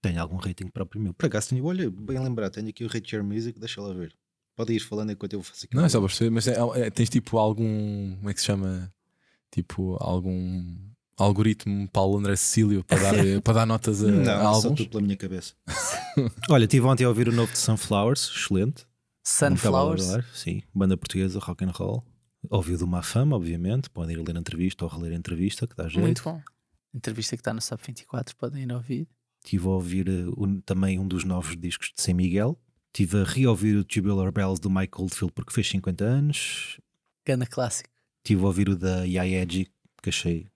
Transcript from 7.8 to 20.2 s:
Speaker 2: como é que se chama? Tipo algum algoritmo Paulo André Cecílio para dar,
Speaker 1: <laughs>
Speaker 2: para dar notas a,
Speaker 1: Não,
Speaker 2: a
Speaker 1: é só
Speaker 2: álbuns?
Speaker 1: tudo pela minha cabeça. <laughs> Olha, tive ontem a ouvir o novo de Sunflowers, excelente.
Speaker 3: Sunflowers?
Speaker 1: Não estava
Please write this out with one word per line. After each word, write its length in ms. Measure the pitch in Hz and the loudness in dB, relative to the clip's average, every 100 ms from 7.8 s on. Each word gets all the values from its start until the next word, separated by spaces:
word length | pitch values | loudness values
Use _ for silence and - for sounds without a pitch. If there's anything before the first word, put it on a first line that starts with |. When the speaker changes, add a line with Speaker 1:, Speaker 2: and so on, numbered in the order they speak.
| 107 104 98 95 | -2 -4 -6 -6
Speaker 2:
como 120 | 101 | -6
é 40 | |
que 60 | 101 | -4
se 60 | - | 0
chama? 460 | 101 95 92 92 _ _ _ _ _ _ | 0 0 -4 -6 _ _ _ _ _ _
Tipo 460 | - 90 - 92 90 | -6 -6 -4 -4 -2
algum 760 | - 90 90 92 90 92 90 87 95 113 _ - | -2 -2 -2 -4 -4 -6 -8 -12 -16 -20 _ 0
algoritmo 680 | 101 101 110 104 - 101 98 | 2 4 4 2 -2 -2 -2
Paulo 280 | - 98 101 | 2 2 2
André 160 | 101 98 | 0 0
Cecílio 480 | - - 107 101 | 2 4 4 4
para 160 | 87 90 | 2 2
dar, 140 | 98 | 4
Speaker 1:
<laughs> 280 | 104 98 98 | 4 4 4
Speaker 2:
para 100 | - | 4
dar 120 | 113 113 | 4 4
notas 380 | 113 113 104 | 2 0 2
a, 40 | 104 | 4
Speaker 1:
Não, 120 | 104 | 4
Speaker 2:
a 20 | |
Speaker 1:
é 40 | 127 | 4
só 220 | 101 107 | 4 4
Speaker 2:
álbuns? 300 | 107 110 147 | 4 4 0
Speaker 1:
tudo 120 | 104 | 0
pela 120 | 110 | 0
minha 140 | 101 98 | 0 0
cabeça. 360 | 95 90 - _ - | -4 -8 -10 _ -10
<laughs> 800 | - - 640 740 698 123 - - | -6 -4 -4 -4 -2 -2 -4 4
Olha, 180 | 143 110 | 6 6
tive 180 | 139 123 | 6 6
ontem 180 | 131 | 4
a 60 | 123 | 4
ouvir 180 | 110 117 | 4 2
o 40 | |
novo 200 | 117 113 | 2 2
de 60 | - | 0
Sunflowers, 720 | - 110 - 104 107 135 - - | 0 0 2 2 2 2 -2 -4
excelente. 500 | - 95 107 - - _ _ _ - | 0 2 2 -2 -10 _ _ _ -4
Speaker 3:
Sunflowers? 760 | - 143 90 117 117 143 123 92 | 2 4 4 4 2 2 2 0
Speaker 1:
Não 100 | |
estava 160 | 101 | -2